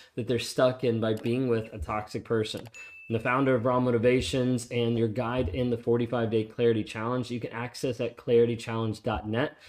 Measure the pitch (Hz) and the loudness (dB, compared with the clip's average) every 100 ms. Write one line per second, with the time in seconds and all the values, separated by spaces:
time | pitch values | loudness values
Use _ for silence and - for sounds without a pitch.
0 | - - 113 117 - - 127 127 131 113 | -14 -8 -2 -2 -2 2 2 2 0 2
1 | 110 107 117 123 131 113 110 113 - 107 | 0 0 0 0 0 0 -2 -10 -6 -6
2 | 107 117 - 113 107 98 107 - - - | -6 -10 -2 -2 -2 -6 -12 -18 -20 -20
3 | - 113 127 127 135 127 123 127 127 117 | -4 -2 0 2 4 2 2 2 2 4
4 | 120 127 - 131 127 127 - 120 117 117 | 4 4 2 0 0 0 -2 -2 0 2
5 | 113 107 117 127 123 131 123 117 120 120 | 0 0 -2 -2 -2 -2 -2 0 2 2
6 | 117 123 110 113 107 - 120 110 104 113 | 2 0 0 0 -2 2 2 2 0 -6
7 | 113 127 120 123 113 113 123 - 135 117 | -4 -4 -4 -6 -8 -8 -10 -6 -6 -2
8 | 120 - - 117 120 117 - 113 113 107 | -6 -6 4 6 6 2 -4 -2 -2 -2
9 | - 107 107 110 147 - | -2 -2 -2 -2 -2 -4